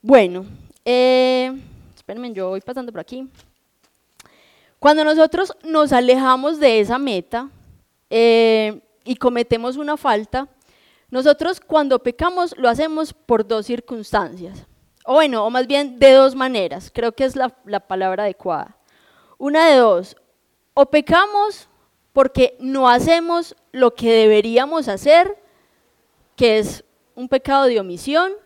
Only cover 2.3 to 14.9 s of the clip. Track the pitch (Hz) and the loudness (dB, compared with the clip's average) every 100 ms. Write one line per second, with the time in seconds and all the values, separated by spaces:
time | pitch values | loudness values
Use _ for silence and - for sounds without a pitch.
2.3 | 202 185 190 220 254 247 214 - 254 262 | -10 -8 -8 -10 -14 -12 -14 -14 -16 -18
3.3 | _ _ _ _ _ _ _ _ _ - | _ _ _ _ _ _ _ _ _ -20
4.3 | _ _ _ _ _ 285 302 302 311 320 | _ _ _ _ _ 2 2 2 4 2
5.3 | 339 370 - 311 311 294 254 247 254 262 | 2 -6 -8 -4 -2 2 2 4 2 2
6.3 | 262 285 320 285 226 202 247 277 190 170 | 0 -2 0 2 2 0 -4 -4 -6 -6
7.3 | 233 277 _ _ _ _ _ _ 226 233 | -10 -10 _ _ _ _ _ _ 0 2
8.3 | 226 226 220 214 214 _ _ - 247 247 | 4 2 2 -2 -8 _ _ -10 -2 -2
9.3 | 240 233 226 240 262 294 302 277 214 214 | -2 -4 -4 -6 -8 -8 -4 -2 -2 -4
10.3 | 254 277 _ _ _ _ _ _ 254 277 | -8 -10 _ _ _ _ _ _ -2 2
11.3 | 285 320 370 _ 311 277 254 247 240 330 | 2 -2 -8 _ -2 0 -2 -2 -4 -4
12.3 | 359 349 - 247 233 311 311 311 - - | -4 -6 -2 -2 0 -4 -4 -8 -10 -4
13.3 | 226 214 220 208 233 - 233 208 220 170 | -2 -2 -6 -6 -10 -10 -16 -6 -4 -4
14.3 | 180 175 202 - _ _ | -12 -18 -18 -20 _ _